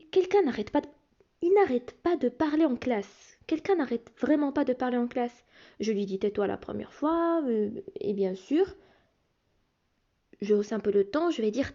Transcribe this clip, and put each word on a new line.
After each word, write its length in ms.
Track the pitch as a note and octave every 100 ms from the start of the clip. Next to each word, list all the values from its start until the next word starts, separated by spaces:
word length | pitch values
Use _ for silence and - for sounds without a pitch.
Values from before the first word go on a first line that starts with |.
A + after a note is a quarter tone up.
| -
quelqu'un 320 | F#4 F#4 G4+
n'arrête 280 | D#4+ A3+ G#3
pas 100 | D4
de, 80 | - - _ _ _ _
il 100 | E4+
n'arrête 380 | G4+ F#4 B3 B3 -
pas 140 | F4 F4
de 120 | B3
parler 360 | - D#4 D4+
en 120 | D#4+ A#3+
classe, 640 | C4 A3 G3 - - _ -
quelqu'un 300 | D#4 - F#4+
n'arrête 360 | B3+ A#3 - -
vraiment 340 | B3 D4+ C#4+
pas 120 | C#4+
de 80 | C#4
parler 240 | B3 B3+ B3
en 120 | A#3+
classe, 360 | C4 A#3+ - _ - - _
je 120 | G#3
lui 140 | G3+ G3
dis : 120 | F#3+
Tais-toi 280 | G#3 G#3 G3
la 100 | G3+
première 360 | - G#3 -
fois, 500 | - D4+ E4 E4+ E4 C#4
euh, 240 | A3 G#3 A3 - -
et 160 | -
bien 200 | G3 F#3+
sûr, 420 | F#3+ - D4 F#4+ - _ _ _ _ _ _ _ _ _ _ _ _ _ _ _ -
je 140 | G3+
hausse 180 | G#3 G#3
un 80 | A3
peu 100 | G3+
le 180 | G3+ G3
ton, 220 | D4 E4+
je 120 | D#4+
vais 80 | G#3+
dire : 220 | A3+ C4+